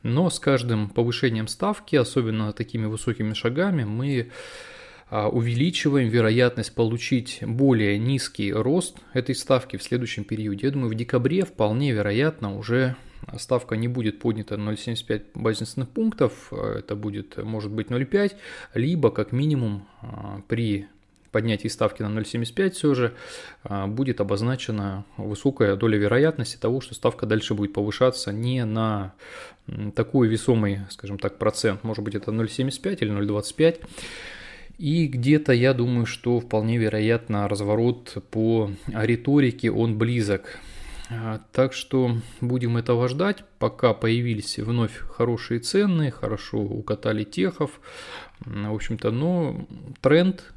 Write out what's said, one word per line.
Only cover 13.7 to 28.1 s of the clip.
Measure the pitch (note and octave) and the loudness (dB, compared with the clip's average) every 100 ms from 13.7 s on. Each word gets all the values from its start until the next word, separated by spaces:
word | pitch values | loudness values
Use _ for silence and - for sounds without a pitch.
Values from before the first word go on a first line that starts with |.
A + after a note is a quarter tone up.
| A2 | -2
не | A#2 | 0
будет | B2 A2 - | 0 -2 0
поднята | A#2+ A2 G#2 G#2+ | -2 -2 -4 -4
на | |
ноль | G#2 G#2+ | -4 -4
семьдесят | - A2 - | -4 -6 -2
пять | G#2+ - | -4 -4
базисных | - A2+ G#2+ A2+ - B2+ | -2 -2 0 -4 -6 -4
пунктов, | - A3+ - C3 - - | 0 0 2 0 0 -12
э, | - G#2+ G#2 | -6 -4 -4
это | - G#2 | -6 -6
будет, | G#2+ G2+ G2 - | -4 -6 -10 -8
может | G#2 A2 G#2 | -6 -6 -4
быть, | G#2+ G#2 | -6 -2
ноль | A#2+ C3+ | -2 2
пять, | G3+ G3+ G3 - - - | 2 2 -2 -18 -16 -6
либо | - C3 F3 C#3+ | -2 0 4 2
как | - G#2 | 2 -2
минимум, | B2 D3+ C#3+ A2+ G#2 G2 - | 0 2 2 0 -2 -8 -14
а, | A2+ A2 G2+ G2 - | -12 -10 -10 -12 -4
при | A#2 A2+ G2+ G2+ _ _ _ _ | -2 0 -2 -4 _ _ _ _
поднятии | - A2+ G#2 A2+ | 0 0 0 -2
ставки | - G#2+ - | 0 -2 0
на | G#2 | -4
ноль | G#2+ | -2
семьдесят | G#2+ A#2+ A#2 | -4 -4 -4
пять | - F#3+ | 0 -2
всё | F3+ D3+ | 2 2
же, | B2+ A#2 - - - - - | 4 0 -2 -16 -16 -16 -16
а, | - G2+ F#2+ | -8 -4 -2
будет | A2+ C3+ - | -2 -2 0
обозначена | G2+ G2+ A#2 B2+ - G#2+ G2+ F#2+ - - | 0 0 0 -2 -4 -4 -4 -6 -10 -10
высокая | G2+ G#2 C#3+ C3+ G#2+ G2 | -8 -2 -2 2 2 4
доля | A2+ G#2+ | 2 4
вероятности | G#2 A#2+ D#3 D#3 A#2+ - | 4 4 4 2 -6 -2
того, | A2 C3 | -2 -2
что | - | -4
ставка | - B2+ - G#2+ | -2 -2 0 0
дальше | A2 - | 0 0
будет | G#2 G2+ | -2 0
повышаться | G2+ G#2 - B2+ | -2 -2 2 2